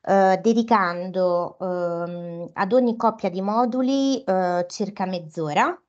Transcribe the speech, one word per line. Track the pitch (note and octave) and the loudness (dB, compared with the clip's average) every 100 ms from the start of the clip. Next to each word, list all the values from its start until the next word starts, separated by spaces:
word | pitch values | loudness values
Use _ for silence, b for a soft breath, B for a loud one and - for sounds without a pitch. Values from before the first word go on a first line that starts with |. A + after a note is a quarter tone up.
eh, | - G3 F#3+ F#3 | 4 4 6 4
dedicando, | A3 A#3 A#3 A3+ F3+ F3 F#3 F#3 F3+ F3 E3+ - | 4 2 2 2 2 -2 -6 -2 0 0 -2 -6
ehm, | F#3 F3+ F3 E3+ E3+ F3 E3+ E3+ E3+ | -6 -2 -2 -4 -6 -8 -10 -10 -10
ad | - G3 | -4 2
ogni | B3 B3 A3+ | 4 2 2
coppia | A3+ A3 G3 | 0 0 -6
di | F3 | -4
moduli, | G3 A3 B3 B3+ C4 C#4 C4+ C4 | -2 0 0 0 0 0 0 0
eh, | - F#3 F3+ F3 F3 | 0 0 2 0 -2
circa | - G3+ G3+ F#3 | -4 -6 -4 -6
mezz'ora. | F3+ D#3+ E3+ D#3 D#3 C4+ F4+ | -6 -8 -6 -2 0 0 -2